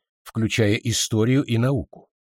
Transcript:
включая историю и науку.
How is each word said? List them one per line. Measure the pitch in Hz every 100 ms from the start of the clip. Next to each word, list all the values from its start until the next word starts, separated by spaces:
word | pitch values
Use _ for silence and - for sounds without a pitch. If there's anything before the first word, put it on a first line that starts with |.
| _ _
включая | - 113 110 - 104
историю | 117 113 107 - 110 113 135
и | - 117
науку. | 127 143 - - _ _